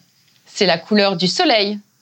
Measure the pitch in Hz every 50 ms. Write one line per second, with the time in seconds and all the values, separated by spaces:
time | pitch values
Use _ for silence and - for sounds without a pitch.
0 | - _ _ _ _ _ _ _ _ - - - 202 180 165 165 - - 208 208
1 | 202 196 196 170 185 180 - - 359 311 240 214 202 202 214 208 - _ _ _